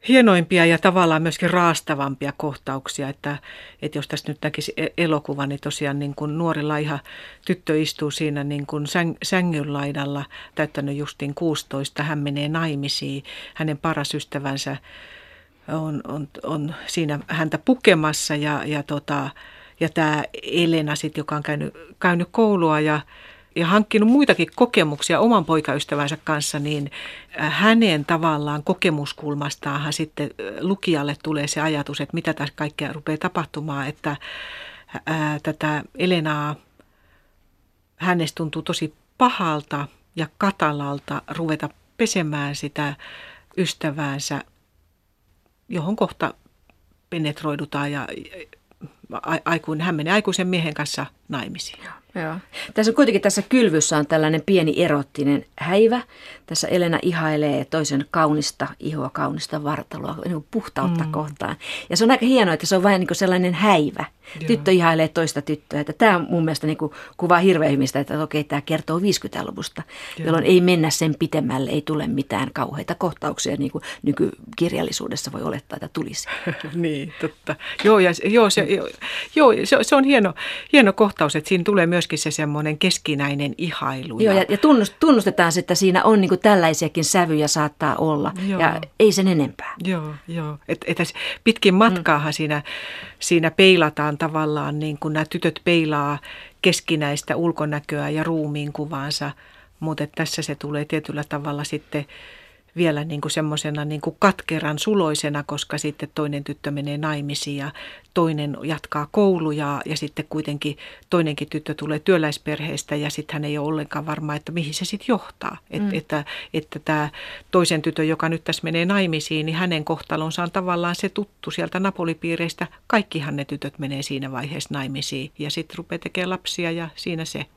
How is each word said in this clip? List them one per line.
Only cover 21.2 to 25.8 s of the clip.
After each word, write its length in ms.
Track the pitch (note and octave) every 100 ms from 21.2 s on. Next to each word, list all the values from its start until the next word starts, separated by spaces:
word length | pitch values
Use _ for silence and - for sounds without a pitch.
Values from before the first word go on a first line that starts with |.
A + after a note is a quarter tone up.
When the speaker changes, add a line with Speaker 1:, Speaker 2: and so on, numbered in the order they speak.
| D3 D3+
Speaker 1:
on 60 |
käynyt, 320 | D3 D3 D3+ - - -
käynyt 280 | F#3 F3 F3
koulua 500 | - A3 G3 E3 D3+
ja, 200 | D3+ D3+ - - - - _ -
ja 100 | E3
hankkinut 420 | G3+ G#3+ A3 G#3+
muitakin 380 | C4+ C#4+ F3+ D#3+
kokemuksia 680 | - B3 A3 D#3+ D3 - E3
oman 240 | A3+ A3+
poikaystävänsä 760 | D#3+ D#3+ D3+ C#3+